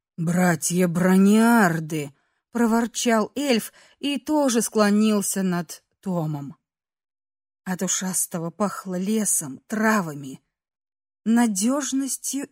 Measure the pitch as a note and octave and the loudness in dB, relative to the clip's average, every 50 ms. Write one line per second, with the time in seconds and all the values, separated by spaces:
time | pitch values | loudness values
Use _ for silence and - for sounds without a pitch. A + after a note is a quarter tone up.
0 | _ _ _ - E3 E3 E3+ F3+ F3+ F3+ E3 D3+ - - F3 F3+ F#3 F3 D#3+ F3 | _ _ _ -6 -4 -2 0 2 2 2 2 0 -2 -2 0 0 0 0 0 0
1 | F3+ F#3 F#3 F#3+ G3 G3 G#3 A3 A3+ A#3 A#3 A#3 G#3 E3+ D#3+ E3 D#3+ D3+ E3 D#3 | 2 4 6 6 6 6 6 6 6 6 6 6 4 4 2 -2 -4 -4 -6 -6
2 | C#3+ C#3 - _ _ _ _ _ _ _ _ A#3 A#3 A3 A3 A#3 A#3+ A3 - - | -6 -8 -12 _ _ _ _ _ _ _ _ 0 0 2 2 0 0 -2 -4 -4
3 | - B3 A3+ A3 G#3+ - - B3+ C#4+ C#4+ B3 G#3+ - - - - - _ _ _ | 0 2 2 2 0 -2 -4 -4 0 0 0 0 0 -4 -14 -20 -20 _ _ _
4 | - C#4+ C#4+ C4+ - - D#4 D4+ C#4+ C4+ A3 A#3+ G#3+ - - G#3+ G#3 G3+ G3+ G#3 | -6 -4 -4 -4 -2 0 0 2 2 2 2 0 -2 0 0 2 2 4 4 4
5 | G#3+ A3 G#3+ G#3 F#3 - - G3 F#3+ F#3 F3+ F3 E3+ - - - _ _ _ _ | 4 2 2 0 -2 -2 -4 -2 -2 -2 -2 -2 -4 -8 -14 -20 _ _ _ _
6 | _ G3 F3+ F3 D#3 D#3 D3+ C#3+ C#3 C3+ - _ _ _ _ _ _ _ _ _ | _ -6 -4 -4 -2 -4 -4 -6 -8 -12 -14 _ _ _ _ _ _ _ _ _
7 | _ _ _ _ _ _ _ _ _ _ _ _ _ F#3+ F#3 E3+ F#3+ F3+ - - | _ _ _ _ _ _ _ _ _ _ _ _ _ -10 -6 -4 -4 -4 -4 -4
8 | G3 F#3 F3+ - - - - E3+ E3 E3+ - - G#3 F#3 - - - F#3+ F#3 F3+ | -4 -4 -4 -4 -4 -4 -6 -8 -8 -8 -4 -4 -4 -4 -4 -8 -10 -8 -6 -6
9 | F#3+ G3 A3 A3 G#3 - - - E3 C3+ C3+ - _ _ A3+ G#3+ G#3+ A3 A3 G#3+ | -2 -2 -2 0 0 0 -2 -4 -4 -6 -12 -14 _ _ -4 0 2 2 2 2
10 | F3+ D#3+ C#3+ D3 C#3+ C3 - - _ _ _ _ _ _ _ _ _ _ _ _ | 0 -2 -8 -10 -12 -14 -16 -16 _ _ _ _ _ _ _ _ _ _ _ _
11 | _ _ _ _ _ G#3+ A3+ A#3 A#3+ A3+ G#3 F3+ G3+ B3 C4+ D4 C#4 B3+ C4 C4+ | _ _ _ _ _ 2 4 4 4 2 2 0 0 0 0 0 -2 -4 -4 -4
12 | C4+ C4 - - - - - C4+ C#4+ - | -4 -4 -6 -8 -8 -8 -6 -8 -8 -8